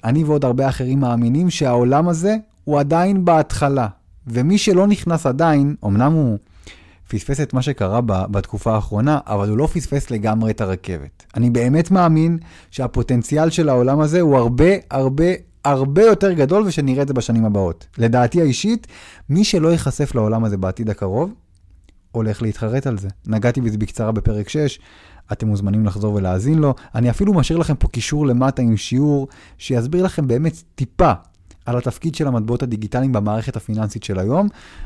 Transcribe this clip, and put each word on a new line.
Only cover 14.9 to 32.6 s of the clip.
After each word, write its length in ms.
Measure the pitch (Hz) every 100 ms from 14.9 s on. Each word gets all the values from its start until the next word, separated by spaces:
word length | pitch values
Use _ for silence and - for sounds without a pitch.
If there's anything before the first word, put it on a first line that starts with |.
הרבה, 340 | 135 135 139 170 185 - _
הרבה 380 | 143 135 135 151
יותר 300 | 220 202 196
גדול, 300 | 170 135 190 208
ושנראה 360 | 156 139 131
את 60 | 139
זה 60 |
בשנים 300 | 131 113 117
הבאות. 420 | 110 101 92 82 - -
לדעתי 420 | 113 123 120 170
האישית, 460 | 156 123 208 226 - - - - -
מי 160 | 151
שלא 240 | 214 185 160
ייחשף 460 | 170 147 - 143
לעולם 300 | 123 107 113
הזה 120 | 110 101
בעתיד 340 | 92 95 110
הקרוב, 440 | 104 98 104 175 226 _ _ _ - _ _ _
הולך 300 | 120 110 101
להתחרט 440 | 110 - 110 127 139
על 120 | 107
זה. 100 | 95 - -
נגעתי 340 | 110 120 131
בזה 180 | 117 107
בקצרה 340 | 107 - 110
בפרק 360 | 110 - 104 104
שש, 300 | 151 147 - - - - - -
אתם 160 | - 110
מוזמנים 380 | 101 98 107 107
לחזור 280 | 101 104
ולהאזין 440 | 104 95 92 117 160
לו. 160 | 147 123 -
אני 160 | 120 123
אפילו 240 | - 202
משאיר 240 | 185 - 165
לכם 160 | 160
פה 140 | 139 -
קישור 380 | 120 - 147 147
למטה 360 | 123 131 135
עם 140 | 120 107
שיעור 520 | - 127 147 143 135 - - -
שיסביר 460 | - 123 120 175
לכם 220 | 185 - 135
באמת 360 | 120 160 - -
טיפה 380 | - 127 - 175 98 - _ - - -
על 120 | 123
התפקיד 360 | 120 - 165
של 120 | - 147
המטבעות 360 | 123 110 123